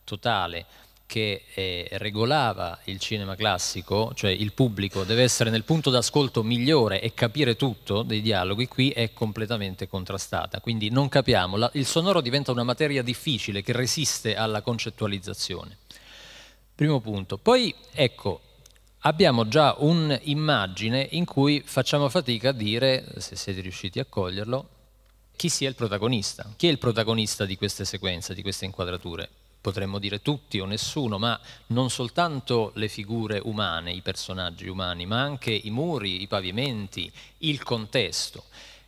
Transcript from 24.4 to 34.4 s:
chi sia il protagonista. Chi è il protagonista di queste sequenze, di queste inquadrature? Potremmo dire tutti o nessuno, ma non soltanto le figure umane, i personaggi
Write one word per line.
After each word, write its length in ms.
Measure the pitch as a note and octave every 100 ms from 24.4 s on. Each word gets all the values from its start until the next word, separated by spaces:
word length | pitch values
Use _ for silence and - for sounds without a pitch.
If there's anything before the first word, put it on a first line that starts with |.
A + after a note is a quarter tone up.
| G#2+ C3 - - _ _ _ _ _ -
chi 120 | F3
sia 200 | - C3+
il 80 | B2+
protagonista. 760 | A2+ G2+ A2+ A#2 - - G#2 -
Chi 100 | E3+
è 40 |
il 80 | C#3+
protagonista 680 | B2 A2 A2 A2+ G#2 -
di 120 | G2 F#2+
queste 280 | G2+ -
sequenze, 500 | G2 F#2+ F#2+ F2 -
di 80 | F#2
queste 220 | G2 -
inquadrature? 640 | F#2+ F#2+ F2+ F2+ F2 E2+ F2 _ _ _
Potremmo 380 | G#2 G2 F#2+ G2
dire 220 | G2+ G2+
tutti 360 | - D3 - G2+
o 60 |
nessuno, 540 | F#2+ G#2+ - D#3 A#2+ G2+
ma 200 | A#2 A2+ - - -
non 200 | A#2 B2+
soltanto 840 | - A#2+ - F3 C#3 - A#2+ G#2+
le 140 | A2 G#2+
figure 520 | - G2+ A#2 G#2+ G#2
umane, 480 | A2+ G#2+ G2 E2 E2+
i 80 | F2+
personaggi 640 | F#2+ F#2 - F#2